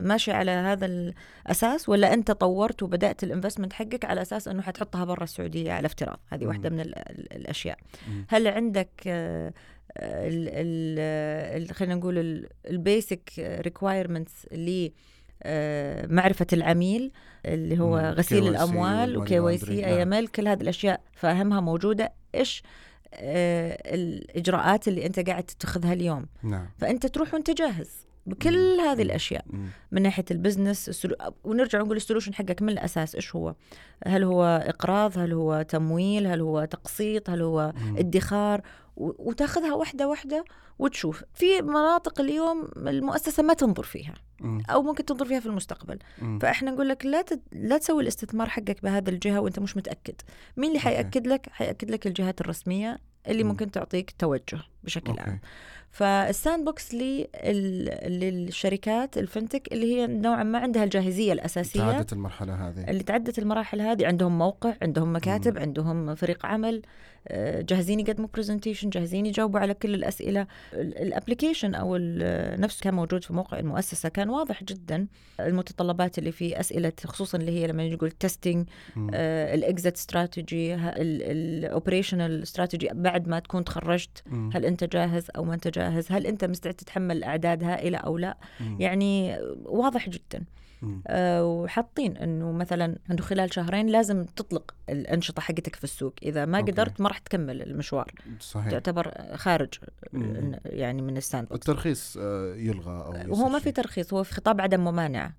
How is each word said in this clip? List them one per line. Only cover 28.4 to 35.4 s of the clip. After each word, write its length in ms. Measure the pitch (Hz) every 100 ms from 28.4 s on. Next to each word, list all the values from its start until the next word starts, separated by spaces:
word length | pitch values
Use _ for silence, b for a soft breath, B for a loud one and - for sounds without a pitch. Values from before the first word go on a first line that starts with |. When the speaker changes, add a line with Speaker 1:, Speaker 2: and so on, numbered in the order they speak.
| 339 349 370 370
Speaker 2:
مم. 100 | 320
Speaker 1:
هذه 80 | 262
Speaker 2:
مم. 60 |
Speaker 1:
الأشياء 440 | 202 - - - -
Speaker 2:
مم. 180 | - 95 B B
Speaker 1:
من 100 | 190
ناحية 240 | 190 190 180
البزنس، 580 | 170 185 196 196 202 -
السلو-، 420 | 185 185 - - -
ونرجع 360 | - 226 254 214
نقول 180 | 214 214
السولوشن 360 | - 220 202
حقك 280 | 196 190 180
من 80 | 214
الأساس 460 | 202 165 175 156 -
إيش 200 | - 170
هو؟ 200 | 160 160 B B B B -
هل 160 | 190
هو 400 | 185 180 175 165 156
إقراض؟ 520 | - - 196 214 180
هل 160 | 175
هو 280 | 165